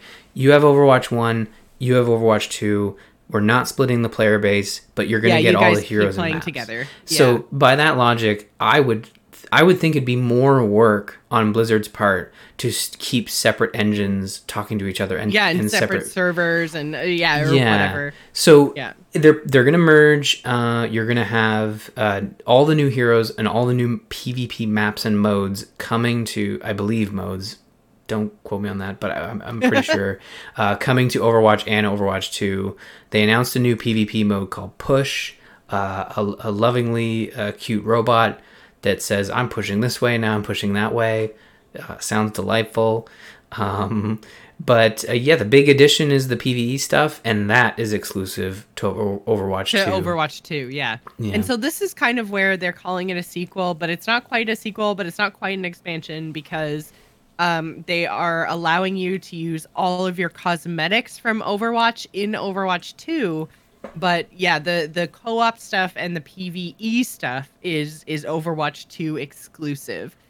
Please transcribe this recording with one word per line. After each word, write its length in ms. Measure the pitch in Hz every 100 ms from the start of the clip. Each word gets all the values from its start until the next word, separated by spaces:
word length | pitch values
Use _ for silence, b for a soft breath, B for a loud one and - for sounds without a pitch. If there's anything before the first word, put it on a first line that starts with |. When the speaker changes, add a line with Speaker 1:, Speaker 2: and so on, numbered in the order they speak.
| B B B
Speaker 1:
"You 160 | - 131
have 120 | 143
Overwatch 480 | 147 143 139 127 -
one, 380 | 117 117 117 110 b _ -
you 160 | 123
have 100 | 123 120
Overwatch 440 | 113 113 107 -
two. 480 | - 104 104 101 - b b -
We're 100 | 110
not 260 | 104 123 127
splitting 360 | - 127 120
the 80 | 113
player 280 | 113 107 107
base, 440 | 101 101 101 - -
but 140 | - 101
you're 120 | 110
gonna 160 | 110 -
Speaker 2:
Yeah, 40 |
Speaker 1:
get 120 | -
Speaker 2:
you 40 | 98
Speaker 1:
all 60 |
Speaker 2:
guys 120 | 92 -
Speaker 1:
the 40 |
Speaker 2:
keep 40 | -
Speaker 1:
heroes 180 | 107 101
and 80 | 92
Speaker 2:
playing 180 | 165
Speaker 1:
maps." 100 | 160
Speaker 2:
together. 420 | 175 135 113 113 139 B -
Speaker 1:
So 260 | - 131
Speaker 2:
Yeah. 60 | 117 -
Speaker 1:
by 260 | 139 131 139
that 200 | 156 127
logic, 540 | 120 117 110 104 - -
I 200 | 107 147
would, 280 | 131 110 - _ _ - -
I 80 | 127
would 160 | 170 180
think 160 | 160 147
it'd 100 | 123
be 100 | 123
more 480 | 123 120 135 135
work 540 | 107 104 113 104 101 - -
on 220 | 117 107
Blizzard's 360 | 113 113 110 104
part 440 | - 104 92 85 B B -
to 120 | 123
s-, 220 | - - -
keep 300 | - 123 -
separate 420 | - 113 - 113
engines 680 | 117 107 104 101 98 95 - -
talking 320 | 117 104 107
to 80 | 98
each 120 | 92
other 200 | 98 95
and, 120 | 104
Speaker 2:
Yeah, 160 | 208 196
and 120 | 175
Speaker 1:
and 100 | 214
Speaker 2:
separate 180 | 208 185 190
Speaker 1:
separate 100 | 185
Speaker 2:
servers 640 | 185 180 175 170 170 165
and, 200 | 160 147 147
uh, 40 |
yeah, 420 | 175 175 165 147
or 100 | 147
Speaker 1:
Yeah. 200 | 139 117
Speaker 2:
whatever. 420 | 101 98 117 143 B B
Speaker 1:
So 400 | - 175 147 143 143
Speaker 2:
Yeah. 160 | 123 - _
Speaker 1:
they're, 300 | 165 151 151
they're 200 | 147 131
gonna 120 | 127 170
merge. 640 | 165 151 151 147 135 - 123
Uh, 420 | 120 117 117 117
you're 160 | 110 113
gonna 180 | 120
have, 640 | 110 113 110 110 110 107 - -
uh, 240 | 107 98 98 - -
all 180 | 127
the 100 | 147
new 140 | 156 143
heroes 420 | 123 120 117 110
and 160 | - 107
all 200 | 113 123
the 80 |
new 260 | 123 120 113 -
P 240 | - 127
V 140 | 127 117
P 180 | - 110
maps 380 | 107 107 107
and 140 | 117 104
modes 460 | 107 101 98 95 - -
coming 480 | - 117 117 120 110
to, 320 | 107 101 104
I 80 | 110
believe, 400 | 101 104 113 101
modes. 440 | 98 92 95 101 - _ _ _ _ -
Don't 240 | 107 104 -
quote 160 | - 98
me 60 | 101
on 80 | 98
that, 220 | 98 98
but 100 | 101
I, 100 | - -
I'm, 140 | -
I'm 160 | - 117
pretty 220 | 254 277
Speaker 2:
<laughs> 100 | 269
Speaker 1:
sure, 260 | 320 196 190 B B B -
uh, 200 | 104 101
coming 320 | - 127 123
to 100 | 127
Overwatch 440 | 113 113 107 104 107
and 200 | 107 104
Overwatch 460 | 101 98 95 -
two. 440 | - 101 95 98 - B B _
They 120 | 107
announced 320 | 107 113 127
a 40 | 131
new 180 | 120 110
P 160 | 120
V 140 | 110 104
P 180 | 110
mode 240 | 104 98 95
called 300 | - 98 -
Push, 560 | - 135 139 - - - b b -
uh, 360 | 101 95 95 92 107
a, 320 | 101 101 110
a 20 |
lovingly, 840 | 104 117 123 120 117 113 113 104
uh, 180 | 117 104
cute 320 | - - 107
robot, 560 | 107 117 113 113 110 - b b b _
that 180 | 107 92
says, 280 | - 101 98
"I'm 180 | 120 120
pushing 320 | - 98 101
this 200 | 120 -
way, 180 | 120 117
now 160 | 110
I'm 80 | 107
pushing 320 | 104 101 104
that 180 | 101 110
way." 400 | 113 113 110 110 b b b _ -
Uh, 200 | - -
sounds 340 | - 104 107
delightful. 760 | 104 98 113 107 - 113 113 - B B B _
Um, 680 | - 98 98 98 110 107 110 B B B -
but, 400 | - 117 113 110 -
uh, 40 |
yeah, 220 | 123 135 160
the 80 |
big 240 | 104 139 143
addition 420 | 139 147 - 151
is 160 | 135 131
the 80 | 120
P 180 | 131
V 60 | 123 120
E 40 | 135
stuff, 420 | - 143 151 -
and 260 | 113 104 101
that 280 | 120 113 -
is 140 | 110
exclusive 720 | 101 - 98 95 - 95 95 - -
to 100 | 104
Over-, 320 | 95 104 101
Overwatch 500 | - 104 98 95 95
Speaker 2:
To 140 | 202
Speaker 1:
two. 60 | 190
Speaker 2:
Overwatch 520 | 190 175 165 151 -
two, 260 | - 151 127
yeah. 280 | 143 123 113 - -
Speaker 1:
Yeah. 140 | 110
Speaker 2:
And 100 | 208
so 120 | 240 240
this 240 | 277 -
is 100 | 392
kind 240 | - 262 240
of 120 | 208
where 260 | 202 196 185
they're 160 | 180
calling 380 | 175 - 180 185
it 60 | 175
a 60 |
sequel, 520 | 175 175 175 190 180
but 160 | 160 170
it's 160 | 170 -
not 180 | 240
quite 240 | - 233 226
a 60 | 220
sequel, 380 | 220 202 208
but 120 | 202 170
it's 120 | -
not 140 | 202
quite 260 | - 196 190
an 60 |
expansion 640 | 180 175 180 165 - 156 160
because, 600 | 151 147 160 151 151 - b b b _ -
um, 440 | 175 165 160 - 170
they 200 | 170 170
are 400 | 113 170 165 -
allowing 480 | 170 165 170 190 190
you 220 | 180 190
to 160 | - 170
use 300 | 165 160 -
all 320 | - 185 180 185
of 120 | 180
your 100 | 170
cosmetics 880 | - 180 170 175 165 165 226 247 -
from 240 | 240 220
Overwatch 640 | 180 202 233 233 233 233 -
in 200 | 185 202
Overwatch 640 | 220 196 190 190 175 - -
two. 500 | - 330 196 156 156 b b _ - 160
But, 320 | 180 170 -
yeah, 260 | 180 180 156
the, 280 | 175 175 156
the 160 | 165 170
co-op 500 | - 240 226 226 226
stuff 340 | - 196 185 -
and 180 | 175
the 60 | 175
P 300 | - 190 180
V 240 | 175 175 -
E 240 | 226 233
stuff 480 | 247 - 135 131 139 _
is, 420 | 180 156 151 156 -
is 180 | 151
Overwatch 640 | 147 160 165 156 147 - -
two 280 | - 160 151
exclusive. 1000 | 143 - - - 151 143 - 87 113 -